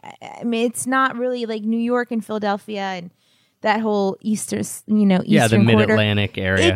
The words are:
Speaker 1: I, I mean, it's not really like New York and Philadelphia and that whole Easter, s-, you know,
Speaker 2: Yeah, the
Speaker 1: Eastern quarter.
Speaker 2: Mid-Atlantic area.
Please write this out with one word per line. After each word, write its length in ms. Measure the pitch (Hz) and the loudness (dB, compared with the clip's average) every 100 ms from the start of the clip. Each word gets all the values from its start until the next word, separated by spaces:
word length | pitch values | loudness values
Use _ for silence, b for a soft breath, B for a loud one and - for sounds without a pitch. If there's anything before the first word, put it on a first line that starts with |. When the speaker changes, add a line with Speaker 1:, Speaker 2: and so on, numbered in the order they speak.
Speaker 1:
I, 340 | - - - - | -16 -18 -18 -10
I 40 | 240 | -6
mean, 200 | 226 240 | -2 -2
it's 200 | - 247 | -4 -2
not 300 | 262 262 240 | 0 0 -2
really 280 | 254 247 220 | -4 -4 -6
like 180 | 220 | -6
New 160 | 214 226 | -4 -2
York 320 | 233 247 240 | 0 -2 -2
and 120 | 226 | -6
Philadelphia 560 | 208 214 208 202 - 208 | -6 -4 -4 -4 -6 -8
and 280 | 196 185 175 - _ _ _ _ | -8 -8 -12 -20 _ _ _ _
that 220 | 220 208 | -2 0
whole 340 | 220 208 196 190 | 0 0 0 -2
Easter, 380 | 220 214 - 208 | -4 -4 -4 -6
s-, 240 | 208 - - | -6 -10 -2
you 180 | 214 202 | 2 4
know, 160 | 180 - | 2 2
Speaker 2:
Yeah, 220 | 180 113 | 2 4
the 60 | 208 | 4
Speaker 1:
Eastern 80 | 113 | 6
quarter. 120 | 110 107 | 4 4
Speaker 2:
Mid-Atlantic 500 | 110 107 104 101 - | 4 2 2 0 -2
area. 300 | 95 95 - | 0 2 2